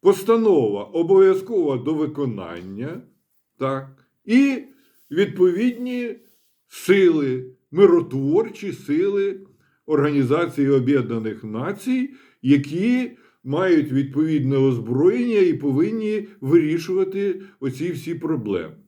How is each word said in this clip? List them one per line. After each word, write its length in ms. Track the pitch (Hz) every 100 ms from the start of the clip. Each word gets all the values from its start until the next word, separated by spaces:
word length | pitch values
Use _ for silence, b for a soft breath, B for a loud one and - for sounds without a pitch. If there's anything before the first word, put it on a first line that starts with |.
| 185
постанова 760 | 190 - 233 220 165 113 101
обов'язкова 920 | 104 170 170 190 190 185 - 220 156 127
до 180 | 135
виконання, 1080 | 156 147 143 135 104 85 85 92 98 135 170 - _ _ _ _ _
так, 480 | 135 135 135 _ _ _
і 340 | - 240 277 262 - b b b _
відповідні 1040 | 156 196 185 180 175 247 240 247 247 240 - _ _ _ _ _
сили, 760 | - - 196 185 160 139 127 127 - _
миротворчі 1000 | 151 196 170 - 127 139 170 226 - 202
сили 680 | 127 - 151 196 202 196 190 - _ _ _ -
Організації 840 | 151 143 143 127 151 175 - 139
Об'єднаних 760 | 139 123 143 113 117 110 104
Націй, 720 | 110 107 151 202 - 254 269 B B B
які 680 | 131 143 135 160 214 254 247 - b b
мають 480 | 131 147 185 165 139
відповідне 640 | 131 139 135 160 156 131 139
озброєння 800 | 135 120 110 123 170 240 240 214
і 160 | 180
повинні 760 | 131 143 131 190 226 214 214 202 B
вирішувати 1000 | 135 165 151 165 160 185 190 190 202 180 B B
оці 320 | 135 131 170
всі 220 | 170 160
проблеми. 600 | 165 160 151 104 92 80 -